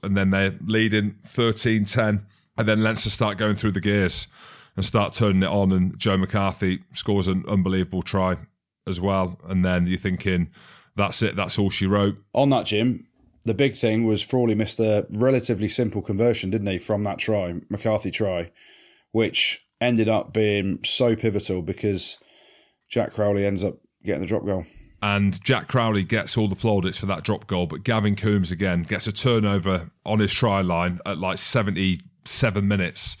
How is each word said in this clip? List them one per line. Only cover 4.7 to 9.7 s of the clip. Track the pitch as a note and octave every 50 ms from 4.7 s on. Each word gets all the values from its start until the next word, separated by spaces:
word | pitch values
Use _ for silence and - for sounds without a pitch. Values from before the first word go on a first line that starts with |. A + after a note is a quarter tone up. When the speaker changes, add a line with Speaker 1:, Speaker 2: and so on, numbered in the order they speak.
| _
Speaker 1:
and | G2 F#2
start | - - A2 G2+ -
turning | - - A#2 G#2 F#2+ F#2+ F#2+
it | E2
on. | E2+ G2+ G2 F#2+
And | F#2+ F#2 F2+ F#2 - -
Joe | - G#2+ G2
McCarthy | F#2+ F#2+ - - G#2 G2 F#2+ F#2 - G#2 F#2 F#2 F#2 - _
scores | - - - - G2+ G2+ F2+ F#2
an | F#2 F#2+ -
unbelievable | - G#2 F#2+ F2+ F#2+ F#2+ F#2+ F2+ - F#2+ F2+
try | - - - G2 F#2 F#2 F2+ D#2+ - - _ _ _ _ _ _ _
as | G#2 F#2 E2+
well. | F2+ G2 G2 F#2+ F#2 F2 F2 - -
And | F2 F#2+ F#2 F2+
then | F#2